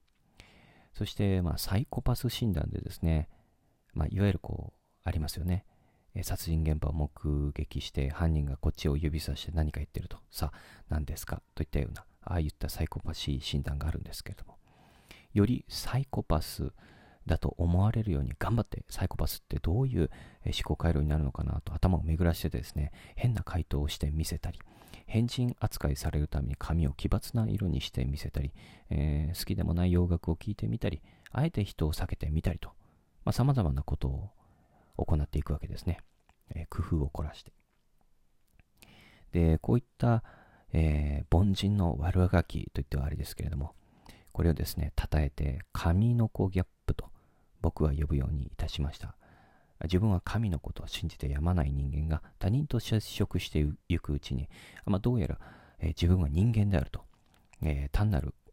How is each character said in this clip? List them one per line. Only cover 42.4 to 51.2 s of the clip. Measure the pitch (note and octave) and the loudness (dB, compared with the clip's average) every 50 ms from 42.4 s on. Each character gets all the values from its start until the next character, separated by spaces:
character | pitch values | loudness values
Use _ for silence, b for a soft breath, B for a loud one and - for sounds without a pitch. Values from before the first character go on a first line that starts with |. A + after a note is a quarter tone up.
き | - - - - - - | 2 2 -2 -6 -6 -6
と | - C#2+ | -6 -6
い | |
っ | C#2+ | -4
て | - - | -4 -2
は | C#2 C2+ | -2 -2
あ | D2+ | -2
れ | D2+ | -2
で | - C#2 | -4 -6
す | - - | -6 -6
け | - | -6
れ | - D2+ | -6 -4
ど | - | -4
も、 | C#2 C#2+ - - - - B B B B B B B B B | -4 -4 -6 -8 -12 -20 B B B B B B B B B
こ | B - E2 | B 2 4
れ | E2+ | 4
を | D2+ | 4
で | - D#2+ | 4 0
す | - - | -4 -2
ね、 | - D2 D2 - - | -2 -4 -2 -2 -2
称 | - - - D#2 | -2 2 2 2
え | D2+ C#2+ | 2 2
て | - - C#2+ C#2 C2 C2 - - | 0 -2 -2 -2 -2 -4 -6 -8
神 | - - - F2 F2 G2 A2 A#2+ A#2+ | -6 0 2 4 4 6 6 4 4
の | A#2+ A2+ - | 4 2 2
子 | - - G2 F#2+ | 2 2 0 2
ギ | - F#2 | 2 0
ャ | F2+ | 0
ッ | - _ _ _ | 0 _ _ _
プ | - - | 0 0
と | - - - - b b b b b b b b b | 0 -2 -10 -14 b b b b b b b b b
僕 | - D#2+ - - D#2 | 0 0 2 4 2
は | D2 | 2
呼 | C#2+ D2+ D2+ | 2 2 2
ぶ | C#2+ C#2+ | 2 2
よ | C#2 C2 - | 2 2 0
う | |
に | D#2 C#2+ - | -2 -2 -4
い | - | -6
た | - - E2 D#2+ | -6 -6 -6 -4
し | - - | -2 -2
ま | C#2+ C#2+ | -2 -2
し | - - | -4 -6
た。 | - - - - B B B B B B B B B B B B - | -12 -12 -14 -16 B B B B B B B B B B B B -2
自 | E2+ F#2 F2+ | 2 2 4
分 | A2 G#2+ | 4 4
は | F#2+ F2 | 2 2
神 | - - - G#2 A2+ G2+ | 0 0 -2 0 0 0
の | E2 C#2+ | 0 -2
こ | - - | -4 -6
と | - - - | -8 -8 -8
を | |
信 | - - - F2 E2 | -8 -6 -6 -6 -6
じ | - | -6
て | - | -4